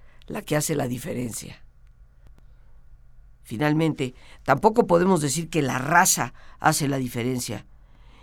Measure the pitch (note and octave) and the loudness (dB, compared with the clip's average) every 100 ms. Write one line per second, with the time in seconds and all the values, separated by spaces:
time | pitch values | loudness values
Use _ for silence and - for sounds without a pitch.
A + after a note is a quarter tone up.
0 | - - - G#3+ - D3+ D3+ C#3+ C3 A#2+ | -20 -20 -12 -10 -4 -2 -2 -2 -4 -6
1 | D#3+ B2 A#2+ - - - - - - - | -8 -8 -8 -10 -14 -18 -20 -20 -20 -20
2 | - - - - - - - - - - | -20 -20 -20 -20 -20 -20 -20 -20 -20 -20
3 | - - - - - A2+ D3+ D#3 D#3+ C#3+ | -20 -20 -20 -20 -12 -2 0 2 0 0
4 | B2+ - - - - C3+ A3 A3+ F#3+ E3+ | -6 -8 -20 -8 0 4 4 4 4 4
5 | F#3 F3+ D3 D3 D#3+ D#3+ C3+ B2 C3+ F3 | 4 2 2 -4 -2 -2 0 -2 2 4
6 | F3+ - A#2+ - - - - D#3 C#3+ C#3 | 4 2 -2 -8 -20 0 2 2 0 -2
7 | B2 B2 A#2+ B2+ B2 G2+ - - - - | -4 -4 -4 -4 -6 -10 -12 -20 -20 -20
8 | - - | -20 -20